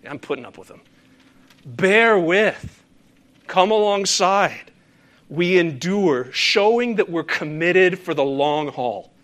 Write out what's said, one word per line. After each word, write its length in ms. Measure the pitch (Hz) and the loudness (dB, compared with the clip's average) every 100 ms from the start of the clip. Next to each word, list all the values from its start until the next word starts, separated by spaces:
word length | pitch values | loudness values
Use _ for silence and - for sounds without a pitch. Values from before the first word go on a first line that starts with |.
| - | -14
"I'm 140 | 143 | -16
putting 260 | - 135 113 | -10 -10 -10
up 140 | - | -20
with 80 | 92 | -20
them." 140 | - _ _ _ _ _ _ _ _ 139 | -20 _ _ _ _ _ _ _ _ -16
Bear 540 | 120 190 214 233 208 | -2 2 4 4 4
with. 640 | 165 185 214 - - - _ _ _ _ _ _ - | 4 2 2 -2 -14 -18 _ _ _ _ _ _ -4
Come 240 | 190 190 | 0 2
alongside. 1000 | 214 208 202 190 - 180 196 180 - - _ _ _ _ _ _ | 2 2 0 -2 0 2 2 0 -4 -20 _ _ _ _ _ _
We 280 | 147 175 180 | -4 2 2
endure, 760 | 170 135 170 202 185 127 127 | 2 -4 -4 0 0 0 -4
showing 640 | - - 214 208 233 240 208 | -4 0 2 2 2 0 -2
that 140 | 180 | -2
we're 140 | 165 | -4
committed 760 | 160 - 156 151 170 180 185 185 | -4 -6 -6 -2 2 4 4 2
for 140 | - | -4
the 100 | 147 | -2
long 440 | 139 139 147 151 147 | 0 0 0 -2 -4
haul. 440 | 139 123 101 - _ | -6 -6 -6 -12 _